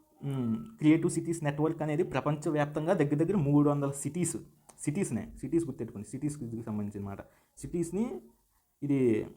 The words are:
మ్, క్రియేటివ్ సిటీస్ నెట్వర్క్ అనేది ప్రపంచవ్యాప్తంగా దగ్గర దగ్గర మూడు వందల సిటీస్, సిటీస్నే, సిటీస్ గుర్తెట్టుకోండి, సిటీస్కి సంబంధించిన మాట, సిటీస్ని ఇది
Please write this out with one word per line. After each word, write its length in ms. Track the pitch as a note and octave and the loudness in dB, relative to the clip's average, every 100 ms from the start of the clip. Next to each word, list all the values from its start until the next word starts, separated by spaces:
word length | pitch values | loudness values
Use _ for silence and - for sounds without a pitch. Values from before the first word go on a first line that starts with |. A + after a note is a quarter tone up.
| _ - C#3 | _ -12 -6
మ్, 520 | C3+ A#2+ A2 - - | -2 0 -2 -4 2
క్రియేటివ్ 320 | D3+ D#3+ F3 | 6 6 4
సిటీస్ 340 | - E3+ E3+ | 0 -2 -2
నెట్వర్క్ 380 | C#3+ D3 D#3 E3 | -2 0 0 0
అనేది 220 | D#3 D3 | -2 0
ప్రపంచవ్యాప్తంగా 880 | - C3+ - D#3 E3+ D3+ D3 D#3 D#3 | 0 0 0 0 0 0 0 0 0
దగ్గర 220 | G3 D3 D3 | 2 2 2
దగ్గర 200 | E3 G3 | 2 2
మూడు 340 | C#3+ D3 D3 | 4 6 6
వందల 220 | C#3+ C#3 | 4 0
సిటీస్, 460 | C#3 C#3+ F3 E3 G#2+ - _ _ - | -4 -4 -2 -2 -2 -10 _ _ -8
సిటీస్నే, 540 | - D#3 F#3+ A2+ - - | -4 0 0 -2 -6 -8
సిటీస్ 280 | C3 E3+ C#3+ | -2 0 0
గుర్తెట్టుకోండి, 420 | - A2+ G2+ G#2 | -6 -8 -8 -10
సిటీస్కి 560 | B2+ D3 D3+ B2 A2+ | -6 -4 -4 -8 -8
సంబంధించిన 400 | A#2 G#2 G2+ G2+ | -6 -4 -4 -6
మాట, 180 | G2 F#2+ - _ _ - | -8 -10 -14 _ _ -14
సిటీస్ని 640 | C#3+ F3 E3 F#3 B3 F#4+ - _ _ _ _ - | -6 -2 -2 -2 -2 -4 -14 _ _ _ _ -8
ఇది 400 | C#3+ C#3 B2 G#2+ - | 0 4 4 4 0